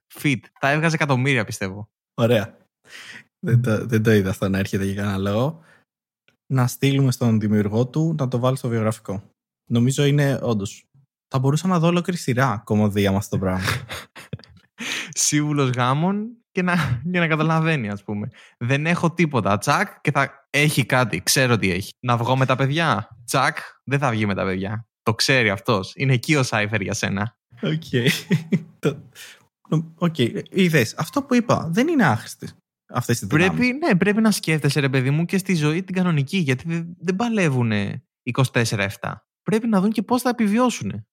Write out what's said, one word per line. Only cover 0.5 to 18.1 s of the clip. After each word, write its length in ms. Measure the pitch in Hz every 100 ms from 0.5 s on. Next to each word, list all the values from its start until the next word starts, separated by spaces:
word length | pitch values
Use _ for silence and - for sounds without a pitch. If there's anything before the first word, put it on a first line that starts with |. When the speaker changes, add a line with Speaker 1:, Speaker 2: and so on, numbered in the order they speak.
| _
Speaker 1:
Θα 100 | 139
έβγαζε 240 | 151 165
εκατομμύρια, 500 | 160 151 131 131 131
πιστεύω. 460 | 107 117 98 101 - _ _
Speaker 2:
Ωραία. 420 | - 113 117 98 - _ _ _ - - - - _
Δεν 240 | 180 123
το, 240 | 120 107 -
δεν 160 | 113
το 100 | 107
είδα 180 | 107 95
αυτό 180 | 92 98
να 100 | 95
έρχεται 260 | 95 101
για 100 | 98
κανένα 240 | 98 101 98
λόγο. 420 | 98 104 135 165 - _ _ _ _ _ _ _ -
Να 140 | 131 123
στείλουμε 460 | - 135 139 135
στον 280 | 127 117 110
δημιουργό 480 | 107 104 101 107 127
του 260 | 156 160 156
να 100 | 127
το 100 | 127
βάλει 180 | 127 131
στο 120 | 127
βιογραφικό. 640 | 117 107 113 - 98 - _ _ _ -
Νομίζω 340 | 117 120 135
είναι, 340 | 143 143 139 131
όντως, 460 | 120 110 98 - _ _ _ _ _
θα 100 | 135
μπορούσα 300 | 131 156 180
να 100 | 180
δω 80 | 165
ολόκληρη 320 | 175 175 180
σειρά 440 | - 120 131 104
κομμωδία 460 | - 104 104 101 98
με 60 | 98
αυτό 200 | - 104
το 40 |
πράγμα. 220 | 95 92 92
Speaker 1:
<laughs> 1400 | - - - - - - - - - _ - 233 - -
Σύμβουλος 600 | 147 - 151 147 147 135
γάμων 580 | 123 123 139 175 202 220 240 _
και 120 | -
να, 120 | 180 175 147 120
για 160 | 165 180
να 60 | 165
καταλαβαίνει, 600 | 156 156 160 160 156 104
ας 140 | 101
πούμε. 240 | -